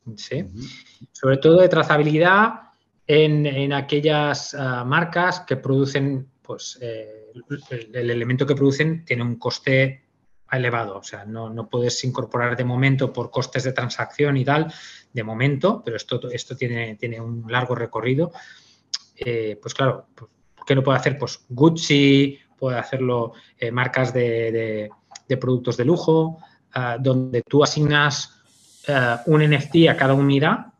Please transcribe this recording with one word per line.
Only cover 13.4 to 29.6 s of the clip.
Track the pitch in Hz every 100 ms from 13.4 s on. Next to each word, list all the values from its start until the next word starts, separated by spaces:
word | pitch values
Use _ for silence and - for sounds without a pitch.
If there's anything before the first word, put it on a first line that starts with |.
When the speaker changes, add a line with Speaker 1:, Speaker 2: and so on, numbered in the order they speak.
| 123 131
Speaker 1:
de | 127
transacción | 127 123 - 117 - 147 139
y | 127
tal, | 147 160 - - - _
de | 123
momento, | 107 110 135 143 180 240
pero | - 110
esto, | - 120 123
esto | 123 - 131
tiene, | 123 117 113 107
tiene | 117 113
un | 117 117 113
largo | 123 123
recorrido. | 120 117 113 117 135 170 - - - _ _ _ - _ _
Eh, | 123 117 110 104
pues | 117
claro, | - 135 117 - - 117 _ _ _ -
¿qué | 139
no |
puede | 135 131
hacer? | 151 135
Pues | 120 - _
Gucci, | 123 156 165 - 143 139 139 139 139 _ _
puede | 131 123
hacerlo, | - 131 127 123 113 - _ _
eh, | 120
marcas | 120 127 131 123
de, | 123 120 113 113
de, | 113 113 107 104 - _ - _
de | 127
productos | 127 127 123 120
de | 123
lujo, | 170 165 160 160 160 - _ _
ah, | 131 123 117
donde | 131 131 131 123
tú | - 139
asignas, | 139 - 147 147 147 139 - _ _ _ _ _ -
eh, | 139 123 117 -
un | 151
N | 151
F | 139